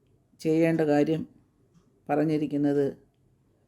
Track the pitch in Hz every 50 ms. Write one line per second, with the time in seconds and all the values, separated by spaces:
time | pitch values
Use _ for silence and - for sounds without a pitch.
0 | _ _ _ _ _ _ _ _ - 160 156 160 165 165 165 160 160 147 147 147
1 | 147 156 160 156 - - - _ _ _ _ _ _ _ _ _ _ _ _ _
2 | _ - 143 147 151 160 156 151 156 147 147 143 147 143 143 143 139 135 - -
3 | _ _ _ _ _ _ _ _ _ _ _ _ _